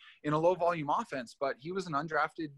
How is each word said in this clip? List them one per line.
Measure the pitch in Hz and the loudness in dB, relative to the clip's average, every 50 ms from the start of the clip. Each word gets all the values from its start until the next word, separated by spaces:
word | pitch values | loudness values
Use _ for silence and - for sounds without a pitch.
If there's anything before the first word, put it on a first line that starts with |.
| - - - _ - | -20 -20 -16 _ -2
in | 147 151 | 0 2
a | 156 | 4
low | 160 175 185 | 4 4 4
volume | 160 175 170 175 165 147 143 | 4 4 2 2 2 0 0
offense, | 156 208 233 - 151 135 120 113 - - | 0 0 -2 -2 -6 -8 -8 -8 -8 -4
but | 139 135 123 - | -2 -2 -2 -4
he | 131 165 | -6 -6
was | 185 196 180 180 | -4 -4 -4 -2
an | 151 | -2
undrafted | 139 156 160 156 143 151 156 - - 160 151 139 | -2 -2 0 0 0 0 0 -2 -4 -8 -8 -8